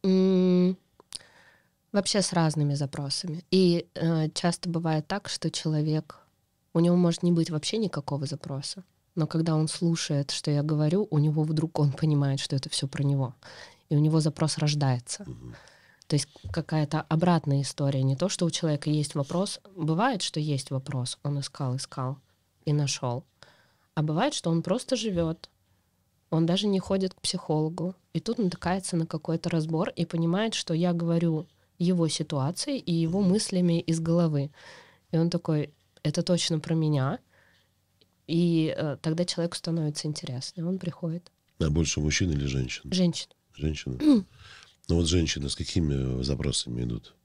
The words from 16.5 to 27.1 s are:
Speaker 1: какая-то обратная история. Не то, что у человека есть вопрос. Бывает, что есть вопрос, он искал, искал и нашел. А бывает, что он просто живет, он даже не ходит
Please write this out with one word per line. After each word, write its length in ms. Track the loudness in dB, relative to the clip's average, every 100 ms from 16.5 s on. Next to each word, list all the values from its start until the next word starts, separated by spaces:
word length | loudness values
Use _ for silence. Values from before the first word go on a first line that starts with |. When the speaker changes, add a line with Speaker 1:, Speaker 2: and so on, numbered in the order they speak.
Speaker 1:
какая-то 500 | -6 -2 -2 0 -2 0
обратная 520 | 4 4 4 2 0
история. 420 | -2 -2 -2 2
Не 120 | 0 2
то, 140 | -2
что 160 | 0 -2
у 60 |
человека 380 | 0 -2 0 0
есть 260 | 0 0 -4
вопрос. 440 | -2 -2 -4 -6 -16 -6
Бывает, 460 | -2 2 2 0
что 180 | -4 -4
есть 300 | -2 -2 -4
вопрос, 460 | -6 -4 -6 -6 -6
он 160 | -4 -4
искал, 360 | -6 -6 -4 -4
искал 400 | -6 -6 -6 -6 _ _ _ _ -2
и 80 |
нашел. 500 | 0 0 -2 -4 -6 -8 _ -20 _ _ _ _ -4
А 60 |
бывает, 300 | 0 0 0
что 180 | 0 0
он 100 | 0
просто 340 | 0 -2 0 -2
живет, 520 | 0 -2 -2 -4 -12 _ _ _ _ _ _ _ _
он 160 | 2 2
даже 220 | 2 2
не 120 | 0
ходит 340 | 0 0 -2